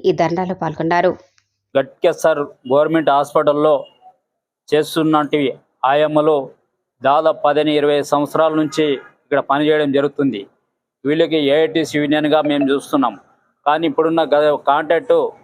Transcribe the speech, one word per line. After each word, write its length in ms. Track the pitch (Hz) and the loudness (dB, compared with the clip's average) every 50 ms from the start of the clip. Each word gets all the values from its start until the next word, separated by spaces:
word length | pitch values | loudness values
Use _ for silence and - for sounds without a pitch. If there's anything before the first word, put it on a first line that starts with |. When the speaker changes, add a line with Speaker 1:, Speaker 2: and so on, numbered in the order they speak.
| - | 0
Speaker 1:
ఈ 60 | 190 170 | -2 0
ధర్నాలో 420 | 156 170 160 170 180 185 175 185 | 0 0 -2 -2 -4 -4 -6 -6
పాల్గొన్నారు. 640 | - 170 160 156 - 160 165 175 175 185 180 - - - _ _ _ _ _ _ _ _ _ _ 135 | -6 -6 -8 -6 -4 -4 -2 0 2 2 0 -2 -2 -10 _ _ _ _ _ _ _ _ _ _ -4
Speaker 2:
గట్కేసర్ 600 | 135 135 - _ - 175 147 - - 160 156 147 | -4 -4 -6 _ -2 0 0 2 0 0 2 0
గవర్నమెంట్ 720 | 143 143 - _ _ 123 135 143 151 156 160 165 151 143 | -4 -8 -10 _ _ 0 2 2 2 2 0 0 2 2
హాస్పిటల్లో 760 | 139 139 143 139 - 160 151 147 147 147 151 156 147 135 131 - _ _ _ - _ _ _ _ _ _ _ _ _ _ _ - 147 | 2 2 0 0 0 0 2 2 2 2 2 2 2 2 -2 -8 _ _ _ -20 _ _ _ _ _ _ _ _ _ _ _ -2 0
చేస్తున్నటి 800 | 151 151 147 - 165 156 156 156 151 147 139 160 151 143 127 - - _ _ _ _ - | 0 0 -2 -2 -2 0 2 2 0 0 0 -2 -2 -2 -2 -4 -8 _ _ _ _ -2
ఆయమ్మలు 640 | 127 139 147 151 151 151 151 151 156 156 143 131 127 - _ _ _ _ _ _ _ _ _ 120 | 0 2 2 0 0 0 0 2 2 0 0 -2 -6 -14 _ _ _ _ _ _ _ _ _ 0
దాదాపు 360 | 135 143 156 160 160 151 - - | 0 2 2 2 0 -2 0 0
పదిహేను, 260 | 147 143 151 151 151 | 0 0 2 0 0
ఇరవై 320 | 151 147 143 147 147 143 131 | 0 0 2 2 0 0 0
సంవత్సరాల 520 | - 147 143 147 143 - 156 160 160 156 | 0 0 -2 -2 -2 0 0 0 0 0
నుంచి 380 | 156 156 147 - - 156 147 135 | -2 -2 -2 -2 -2 -2 -2 -2
ఇక్కడ 460 | 123 - - _ _ _ _ 143 139 | -4 -6 -16 _ _ _ _ -2 -2
పనిచేయడం 540 | 127 - 139 143 151 151 156 151 151 143 135 | 0 0 -2 0 2 2 2 2 0 0 0
జరుగుతుంది. 540 | 139 139 143 143 - 143 135 110 101 98 - _ _ _ _ _ _ _ _ _ _ - | 0 0 -2 -2 -2 -2 -2 -2 -4 -10 -14 _ _ _ _ _ _ _ _ _ _ -4
వీళ్ళకి 320 | 135 151 160 165 156 160 | -4 0 0 0 0 0
ఏఐటీసీ 600 | 156 147 139 139 156 160 156 156 165 156 135 - 147 | 0 0 2 2 2 0 0 0 -2 -4 -2 -2 -2
యూనియన్గా 420 | 147 143 151 151 151 151 151 156 | 0 0 0 0 0 2 0 0
మేము 300 | 147 147 143 143 143 135 | 0 0 -2 0 0 0
చూస్తున్నాం. 480 | 139 139 135 - - 143 135 117 101 - _ _ _ _ _ _ _ _ _ | -2 -2 -2 -2 -2 -2 -2 -2 -4 -8 _ _ _ _ _ _ _ _ _
కానీ 200 | 143 151 160 170 | -2 -2 0 -2
ఇప్పుడున్న 360 | 160 139 - 160 160 165 165 156 | -2 -2 0 0 0 0 0 0
గ-, 340 | 135 143 147 151 151 147 | 2 2 2 2 2 0
కాంట్రాక్ట్ 720 | 139 - - 139 151 160 151 170 160 165 - 170 165 135 113 - - | 0 0 0 0 0 0 0 -2 -2 0 2 0 2 2 -2 -6 -12